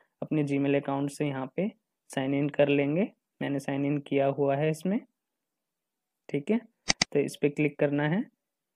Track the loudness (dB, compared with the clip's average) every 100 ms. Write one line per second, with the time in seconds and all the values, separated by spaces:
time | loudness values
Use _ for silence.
0 | _ _ -4 0 0 2 2 2 0 -2
1 | -4 -4 -4 -4 -6 -4 -4 -6 _ _
2 | -8 -4 -2 0 0 2 4 4 2 0
3 | -2 -6 _ -8 -4 -4 -4 -2 0 -2
4 | 0 0 2 2 0 2 0 0 -2 -2
5 | -4 _ _ _ _ _ _ _ _ _
6 | _ _ -6 -4 0 -2 -2 _ -6 -4
7 | -2 0 0 0 0 2 -2 0 0 2
8 | 2 0 -4 _ _ _ _